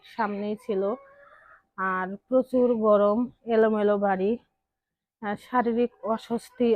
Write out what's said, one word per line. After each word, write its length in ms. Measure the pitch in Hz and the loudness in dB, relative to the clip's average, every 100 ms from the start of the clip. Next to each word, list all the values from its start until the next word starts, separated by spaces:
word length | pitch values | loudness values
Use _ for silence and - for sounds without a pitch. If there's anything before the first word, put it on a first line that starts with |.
| - | -8
সামনেই 480 | - 208 202 208 214 | -6 -4 -4 -6 -8
ছিল। 260 | - 190 196 254 - - - - - - _ - 190 | -4 -2 -2 -4 -10 -20 -20 -20 -20 -20 _ -8 -4
আর 220 | 185 185 196 | -4 -6 -10
প্রচুর 460 | _ 262 254 254 247 226 | _ 0 2 2 2 2
গরম, 420 | 220 208 202 214 247 - 226 | 4 4 4 0 -2 -8 -2
এলোমেলো 500 | 226 220 214 208 208 | 2 2 2 0 0
বাড়ি, 340 | 202 190 196 233 - _ _ _ _ _ _ _ | 0 0 -2 -2 -8 _ _ _ _ _ _ _
আর 140 | 214 208 | -10 -10
শারীরিক 540 | - 247 233 233 240 - | -4 -2 0 0 -2 -4
অস্বস্তি, 640 | 208 220 - 233 - - 240 | -6 -6 -4 -8 -8 -2 2